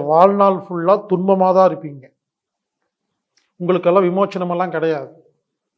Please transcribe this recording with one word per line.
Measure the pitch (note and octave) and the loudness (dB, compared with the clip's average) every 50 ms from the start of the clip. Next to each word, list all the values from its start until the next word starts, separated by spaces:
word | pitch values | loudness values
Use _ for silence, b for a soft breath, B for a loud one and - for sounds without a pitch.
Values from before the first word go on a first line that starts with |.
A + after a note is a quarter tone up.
| C#3+ C#3+ | 2 2
வாழ்நாள் | D#3 E3 F3+ G3+ G3+ G3+ G3 G3 G3 F3 - | 4 6 6 6 4 4 2 2 2 -2 -6
ஃபுல்லா | - F3+ E3+ E3 F3 G3+ G#3 - - | -10 -8 -4 0 0 0 0 0 -4
துன்பமா | F#3 F3 F#3 G3 G3 F#3+ F#3 F#3 F3+ F#3+ | -4 -2 0 0 0 2 2 2 4 4
தான் | F#3+ F3+ | 4 2
இருப்பீங்க. | D#3+ D3 E3 D3+ C#3+ C3+ B2+ - _ _ _ _ _ _ _ _ _ _ _ _ _ _ _ _ _ _ _ _ _ _ _ _ _ _ _ _ _ - | 2 -2 -12 -14 -16 -16 -20 -20 _ _ _ _ _ _ _ _ _ _ _ _ _ _ _ _ _ _ _ _ _ _ _ _ _ _ _ _ _ -8
உங்களுக்கெல்லாம் | F3 E3+ F3+ E3+ F3 F3 F3 G3 F#3+ F3 | -2 -2 -2 0 2 2 2 2 2 0
விமோச்சனமெல்லாம் | F3 F#3+ G3+ G3 - F#3 F3+ F3 F3 F3 F#3 F3+ E3 | 0 -2 -2 -4 -4 -8 -6 -6 -4 -6 -6 -6 -6
கிடையாது, | D#3+ D#3 E3 D#3 C#3+ C3 B2+ - _ _ _ _ _ _ _ _ _ _ _ _ | -4 -4 -4 -4 -4 -8 -14 -18 _ _ _ _ _ _ _ _ _ _ _ _